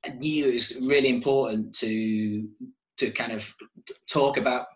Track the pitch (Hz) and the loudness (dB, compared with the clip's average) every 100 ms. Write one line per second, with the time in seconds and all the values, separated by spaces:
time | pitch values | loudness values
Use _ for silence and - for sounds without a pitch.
0 | - 127 151 151 139 120 - - 131 143 | -12 -4 -2 2 2 2 0 -2 2 4
1 | 135 120 139 135 120 107 107 - 113 110 | 4 2 4 2 2 -2 -2 -2 -2 -2
2 | 110 107 107 104 107 - 127 _ _ - | 0 0 0 -4 -6 -12 -18 _ _ -4
3 | 135 - 117 110 - - - - - - | -4 -2 -6 -6 -10 -18 -20 -20 -18 -16
4 | - 151 139 135 127 123 - | -4 2 2 2 0 -2 -4